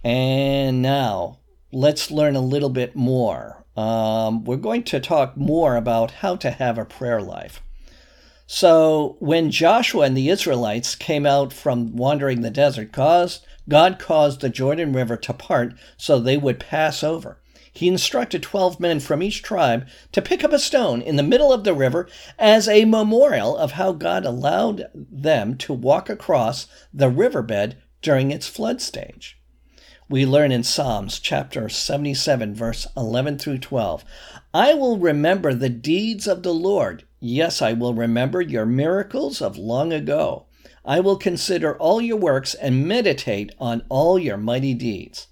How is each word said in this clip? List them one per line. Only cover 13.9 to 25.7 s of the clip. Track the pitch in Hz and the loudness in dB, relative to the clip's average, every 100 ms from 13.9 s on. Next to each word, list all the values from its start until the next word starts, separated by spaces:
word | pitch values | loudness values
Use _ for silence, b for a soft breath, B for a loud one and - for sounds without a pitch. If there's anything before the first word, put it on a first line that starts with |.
| 185 | 2
caused | - 160 147 131 | 0 4 4 2
the | 135 | -6
Jordan | 113 131 156 160 | -2 -2 0 0
River | 127 123 117 | -2 -2 -4
to | - | -6
part | - - 156 123 - B B | -10 -2 0 0 -8 B B
so | - 135 | 2 2
they | 120 143 | 4 2
would | 139 117 | 0 -2
pass | - 156 156 - | -4 0 0 0
over. | 151 165 110 - b b b | -4 -4 -8 -18 b b b
He | - 175 | -2 0
instructed | 185 - 262 240 180 | 2 0 -2 -2 -6
twelve | - 202 180 147 | -4 0 0 0
men | 175 151 | -2 -2
from | - 151 | -2 -2
each | 196 - | -2 -6
tribe | - 196 139 117 131 B B | -6 0 2 2 -4 B B
to | - | -4
pick | 220 359 | -2 0
up | 302 | 2
a | 294 | 2
stone | - 277 208 120 | 2 0 2 -2
in | 139 | 0
the | 147 | 0
middle | 147 262 294 | 4 4 4
of | 247 | 4
the | 202 | 2
river | 151 131 165 180 B B B | 2 2 0 -6 B B B
as | 220 220 220 | 6 6 6
a | 214 | 6
memorial | 220 220 214 226 285 147 107 143 | 6 4 4 4 4 4 0 0
of | 143 | -2
how | 147 190 | 0 -2
God | 165 170 185 | -2 -2 -2
allowed | 143 123 139 180 226 208 - | -2 -2 0 2 0 -2 -10
them | - - 135 160 143 104 131 | -16 -16 -4 0 2 0 -6
to | - | -6